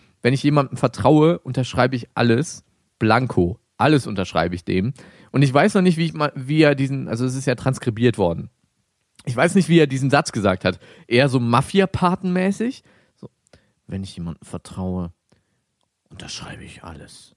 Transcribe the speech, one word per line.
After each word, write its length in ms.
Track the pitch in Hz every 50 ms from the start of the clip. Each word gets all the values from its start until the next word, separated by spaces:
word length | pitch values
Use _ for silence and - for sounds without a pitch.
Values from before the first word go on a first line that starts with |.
| _ _ _ _ -
wenn 120 | 120 139
ich 80 | 135 -
jemandem 360 | 147 143 147 139 127 - -
vertraue, 600 | - 120 - - - 127 156 151 151 160 175 175
unterschreibe 540 | - - 127 135 123 - - 127 123 127 131
ich 140 | 120 117 - -
alles 500 | - 120 117 113 123 160 - - - _ _ _ _ _ _ _ -
blanko. 640 | - 107 110 123 131 117 - - 87 87 92 - _ _ _ -
Alles 280 | 107 143 156 139 -
unterschreibe 480 | 117 104 95 92 - - 82 82 90 90
ich 100 | 87 -
dem. 300 | - 92 92 95 127 143 - - - - - - _
Und 120 | - 131 139
ich 100 | 135 123
weiß 220 | 143 160 214 -
noch 80 | 202 180
nicht, 160 | 185 170 156
wie 80 | 170
ich 80 | 160 -
mal, 180 | 156 151 143 -
wie 280 | 143 127 131 151 156 156
er 120 | 147 143
diesen, 340 | 131 135 131 139 135 131 -
also 180 | 113 113 127
es 80 | 127 127
ist 80 | 135 135
ja 80 | 139 127
transkribiert 640 | - - 131 135 139 - 123 107 107 120 123 110
worden. 320 | - 98 85 82 - - - _ _ _ _ _ _ _ _ _ _ _ _ _ _ -
Ich 100 | - 120
weiß 180 | 117 147 175 196
nicht, 140 | 196 160 147
wie 100 | 175 165
er 80 | 151
diesen 220 | 139 135 131 131 135
Satz 240 | 135 143 165 - -
gesagt 320 | 113 98 101 92 - -
hat. 140 | 92 90 - _ - - - - -
Eher 200 | 117 120 139 139
so 100 | 123 135
Mafia-Paten-mäßig. 1400 | 120 117 117 123 147 - - 196 190 185 - - 185 175 180 - 185 185 180 185 185 196 196 - 214 247 269 - _ _ _ _ _ _ _
So, 120 | _ - - _ _ _ _ _ _ _ _ _ _ _
wenn 160 | - - 95 98
ich 140 | 95 -
jemandem 300 | - 85 85 78 - -
vertraue, 640 | - - 87 _ - - 95 92 92 90 92 87 85 - _ _ _ _ _ _ _ _ _ _ _ _ _ _ _ _ _ _ _
unterschreibe 560 | - - - - - - - - - - -
ich 200 | - - - -
alles. 500 | 87 82 73 73 - - - - _ _